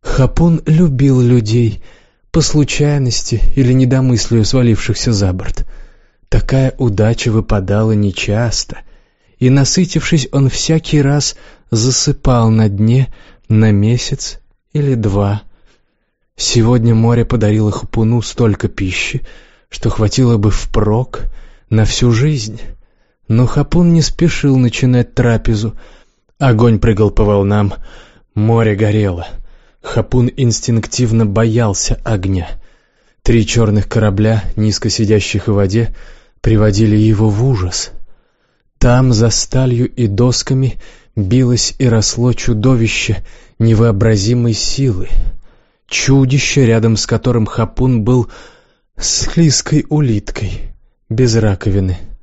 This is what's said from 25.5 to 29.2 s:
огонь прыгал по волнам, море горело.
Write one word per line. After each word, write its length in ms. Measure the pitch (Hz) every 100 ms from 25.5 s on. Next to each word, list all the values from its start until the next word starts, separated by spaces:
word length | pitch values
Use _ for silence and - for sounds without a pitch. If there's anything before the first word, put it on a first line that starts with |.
| 107 113 - - - _ _ _ _
огонь 380 | 131 110 120 107
прыгал 320 | 113 104 107
по 120 | -
волнам, 520 | 107 101 98 104 98 - - - - _ _
море 420 | - 110 117 113 101
горело. 520 | 107 107 101 85